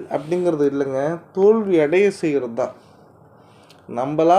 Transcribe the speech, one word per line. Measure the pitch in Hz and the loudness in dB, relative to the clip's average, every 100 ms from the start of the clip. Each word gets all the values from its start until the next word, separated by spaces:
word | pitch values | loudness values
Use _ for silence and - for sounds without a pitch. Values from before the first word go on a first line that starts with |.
| - | -2
அப்படிங்கிறது | 147 151 180 175 156 143 | -6 -4 -2 0 0 0
இல்லைங்க, | 139 139 135 147 170 - | 0 -2 -2 -4 -6 -8
தோல்வி | 190 196 226 202 170 | 2 4 4 2 2
அடைய | 147 180 202 | 2 2 0
செய்கிறது | 196 160 139 123 117 | 0 -2 -2 -4 -6
தான். | 120 - - - - _ _ - - - - - - | -6 -8 -20 -20 -20 _ _ -20 -20 -20 -20 -20 -12
நம்மளா | 120 135 151 165 | -8 -4 0 4